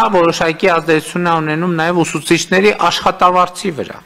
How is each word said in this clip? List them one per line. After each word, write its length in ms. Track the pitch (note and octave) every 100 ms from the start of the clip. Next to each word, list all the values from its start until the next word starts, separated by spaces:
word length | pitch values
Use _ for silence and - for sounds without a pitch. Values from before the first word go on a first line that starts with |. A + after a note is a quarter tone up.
| A3+
որոշակի 600 | F#3+ E3+ E3 E3 D#3+ F#3+
ազդեցություն 580 | E3 D#3+ D#3 - F3+ F3
է 60 |
ունենում 400 | E3 D#3 D#3 F3+
նաև 260 | E3 E3 F3
ուսուցիչների 720 | D#3+ D#3+ C#3 E3 - F#3 G#3 G3+
աշխատավարձի 960 | E3+ - - - F3+ F3+ F3 - G3+
վրա։ 280 | C#3 F#2 -